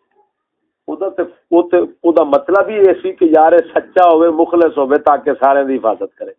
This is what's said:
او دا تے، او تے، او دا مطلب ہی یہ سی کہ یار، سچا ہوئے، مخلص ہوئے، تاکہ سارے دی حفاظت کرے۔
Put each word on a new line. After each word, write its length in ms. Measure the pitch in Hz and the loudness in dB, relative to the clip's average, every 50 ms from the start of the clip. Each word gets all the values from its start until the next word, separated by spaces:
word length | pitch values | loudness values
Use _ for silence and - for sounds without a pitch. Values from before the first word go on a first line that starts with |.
| _ _ _ _ _ _ _ _ _ _ _ _ _ _ _ _ - - | _ _ _ _ _ _ _ _ _ _ _ _ _ _ _ _ -14 -14
او 80 | 151 | -10
دا 140 | - 196 190 | -8 -8 -8
تے، 120 | - - | -6 -8
او 480 | 175 - - _ _ - 170 170 175 175 | -10 -10 -10 _ _ 0 0 0 0 2
تے، 80 | 180 175 | 0 -2
او 340 | 165 - - _ - 170 | -2 -2 -8 _ -2 0
دا 120 | 160 165 156 | 2 2 0
مطلب 460 | 143 139 139 139 - 185 196 185 190 | 2 0 -2 0 0 0 0 0 -2
ہی 60 | 220 | 0
یہ 180 | 208 196 185 170 - | 2 2 2 2 0
سی 100 | - 185 | -4 -10
کہ 140 | 185 - 185 | -4 -2 0
یار، 320 | 160 156 156 156 160 175 170 | 2 4 4 4 4 4 2
سچا 520 | 170 - - 160 151 - - 190 180 175 | 2 0 -6 -8 -6 -2 0 2 2 4
ہوئے، 200 | 165 160 165 170 | 4 2 2 0
مخلص 480 | 160 156 170 170 175 170 170 156 156 147 | 0 0 -2 0 0 0 0 0 0 -2
ہوئے، 200 | 139 127 143 147 | -2 -2 -2 0
تاکہ 360 | - 151 147 135 - 151 131 | 0 0 0 0 -2 -6 -4
سارے 300 | - 131 139 139 139 139 | -2 0 0 0 0 0
دی 120 | 135 135 | -2 -4
حفاظت 420 | 120 104 110 101 - 98 - _ - | -4 -4 -4 -4 -4 -8 -12 _ -16
کرے۔ 140 | 104 98 95 | -18 -18 -18